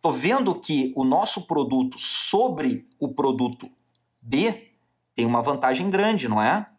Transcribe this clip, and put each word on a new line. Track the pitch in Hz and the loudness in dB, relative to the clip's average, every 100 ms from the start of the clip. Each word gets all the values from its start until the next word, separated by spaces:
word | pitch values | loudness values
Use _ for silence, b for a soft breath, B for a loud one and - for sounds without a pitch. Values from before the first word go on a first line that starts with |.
Tô | 165 | 0
vendo | 131 156 262 202 | 0 0 2 0
que | - - 147 131 131 | -2 -2 0 0 0
o | |
nosso | 131 151 214 - - | 2 2 0 -4 -4
produto | 151 135 131 127 - | -2 0 0 0 -4
sobre | - - - 196 254 151 131 113 - _ | -4 -4 0 2 2 0 -4 -4 -10 _
o | 135 | -6
produto | - 135 127 123 127 - _ _ _ _ _ | 0 0 0 -2 -4 -18 _ _ _ _ _
B | 117 135 220 - - _ _ _ _ - | -4 0 0 -2 -14 _ _ _ _ -2
tem | 117 | 0
uma | 120 | 2
vantagem | 123 131 131 131 190 | 0 0 0 2 0
grande, | 190 214 208 123 | 2 2 0 0
não | 107 | 2
é? | 110 196 208 | 2 0 -4